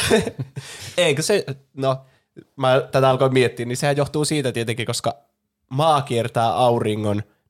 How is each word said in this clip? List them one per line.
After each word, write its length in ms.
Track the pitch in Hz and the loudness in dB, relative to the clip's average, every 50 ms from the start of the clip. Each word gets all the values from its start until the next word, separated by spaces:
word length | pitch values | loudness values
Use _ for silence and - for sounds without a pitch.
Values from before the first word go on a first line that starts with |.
| - - - | 0 2 2
<laughs> 800 | 220 - - - - - - - - - - - - - - - | 0 0 -2 -6 -10 -12 -12 -14 -16 -16 -16 -16 -16 -16 -6 -2
Eikö 240 | 180 175 160 139 143 | 0 0 0 0 0
se, 240 | 156 - 208 190 - - 135 - _ _ _ | 0 0 0 0 -2 -4 -10 -14 _ _ _
no, 320 | 135 135 135 131 135 - _ _ _ _ _ _ - - _ _ | -4 -2 -2 -2 -2 -6 _ _ _ _ _ _ -20 -20 _ _
mä 260 | - 135 127 127 139 - - | -2 2 4 4 2 2 0
tätä 180 | - 135 135 131 | 0 2 4 4
alkoin 240 | 127 123 139 131 127 | 4 4 2 2 4
miettiä, 320 | 131 120 117 - - 117 | 4 2 2 0 -4 -6
niin 120 | 120 120 | -6 -4
sehän 200 | - 151 143 143 | -2 -2 0 0
johtuu 280 | 143 139 135 - 151 151 | 0 -2 -2 -2 -2 -2
siitä 260 | - 160 147 131 123 | 0 -2 -2 -2 -2
tietenkin, 340 | 107 117 113 117 113 120 110 | -2 -4 -4 -4 -4 -4 -4
koska 320 | 117 117 - - 117 - - _ _ _ _ _ _ _ _ _ - | -6 -6 -4 -4 -4 -6 -6 _ _ _ _ _ _ _ _ _ -6
maa 320 | 131 135 156 165 151 139 | -2 0 2 4 2 2
kiertää 520 | 135 - 120 117 110 107 - 120 113 113 82 | 0 0 -2 -2 -2 0 0 0 0 0 2
auringon, 720 | 107 127 120 120 117 110 107 107 107 107 104 101 104 - _ _ _ _ | 2 2 4 2 2 0 -2 -2 -2 -2 -2 -2 -2 -4 _ _ _ _